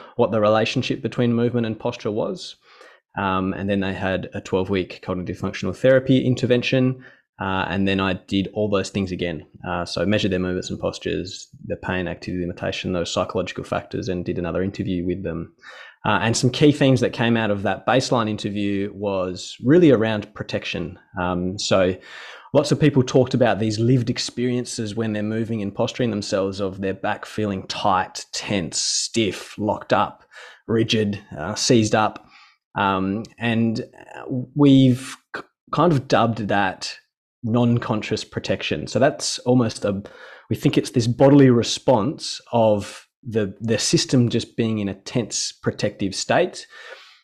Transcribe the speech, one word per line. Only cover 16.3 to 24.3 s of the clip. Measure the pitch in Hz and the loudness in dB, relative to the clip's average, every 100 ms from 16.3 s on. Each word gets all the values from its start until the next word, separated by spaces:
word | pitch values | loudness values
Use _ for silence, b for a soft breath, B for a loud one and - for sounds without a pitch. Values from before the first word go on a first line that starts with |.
| 113 | 2
some | 127 | 0
key | - 151 | 4 4
themes | - 139 127 | 6 4 4
that | 113 | 2
came | - 117 113 | 0 2 2
out | 110 | 2
of | 101 | 0
that | 101 92 - | -2 -2 2
baseline | 127 135 123 107 | 2 2 0 0
interview | 107 104 101 101 98 101 | -4 -4 -2 -2 -2 -4
was | 95 101 95 92 90 - - | -4 -4 -2 -4 -6 -12 -4
really | 120 170 160 | 4 8 8
around | 110 110 107 - | 6 4 0 -4
protection. | - 107 101 - 87 85 95 _ 95 | -12 -6 -6 -6 -6 -8 -10 _ -4
Um, | 90 90 92 90 | -2 0 -2 -4
so | - 98 92 95 B B B B B | 0 4 4 0 B B B B B
lots | 139 - | 0 2
of | 147 | 4
people | 151 131 | 4 4
talked | 123 135 123 | 4 4 4
about | 120 117 98 | 4 2 2
these | 110 107 | 0 0
lived | 117 131 113 | 2 2 2
experiences | 123 - | -4 -6